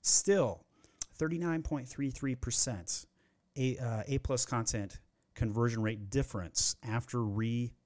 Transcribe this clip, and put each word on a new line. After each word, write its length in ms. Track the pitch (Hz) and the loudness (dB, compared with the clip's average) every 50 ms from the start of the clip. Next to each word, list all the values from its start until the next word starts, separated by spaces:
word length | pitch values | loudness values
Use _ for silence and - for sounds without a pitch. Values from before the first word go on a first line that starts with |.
Still, 600 | - - - - - - 202 190 143 110 - - - _ _ _ - - _ _ - _ - | 4 4 4 4 6 4 4 4 4 2 0 -6 -12 _ _ _ -20 -20 _ _ -12 _ -4
thirty-nine 460 | - 160 160 170 170 175 170 165 160 | -2 -2 0 0 0 0 0 0 0
point 260 | 156 - 160 139 127 | 0 -2 -4 -4 -4
three 220 | 123 - - 143 135 | -8 -4 -2 -2 -2
three 240 | 127 - 139 135 127 | -2 -2 -2 -2 -2
percent 720 | 127 - 123 117 - - 131 117 92 87 - - - - _ _ _ _ _ _ _ _ _ _ | -2 -2 -2 2 0 0 0 -2 -6 -4 -6 -6 -6 -8 _ _ _ _ _ _ _ _ _ _
A, 200 | 135 131 127 127 | 0 0 0 0
uh, 260 | - 127 117 113 107 104 | -2 -2 -2 -2 -2 -2
A 100 | - 139 139 | 0 -2 0
plus 260 | - - 135 120 - | 2 2 0 0 2
content 540 | - - - 113 - - 110 101 95 - - - _ _ _ _ _ _ | 0 0 0 2 2 0 0 -4 -6 -10 -16 -20 _ _ _ _ _ _
conversion 460 | - 117 110 104 113 120 120 117 113 | 0 0 2 4 4 2 2 2 2
rate 280 | 110 107 113 107 104 98 | 0 0 -2 -2 -8 -2
difference 680 | 127 139 135 - - 101 87 76 - - - - - - | 0 0 0 0 -2 -6 -6 -2 0 0 2 2 0 -2
after 380 | - 113 107 110 - - - 123 | -4 -2 -2 -2 -2 0 -2 0
redoing 520 | 117 104 101 107 110 113 117 120 120 120 - _ _ | 0 2 0 0 0 0 0 0 -2 -4 -6 _ _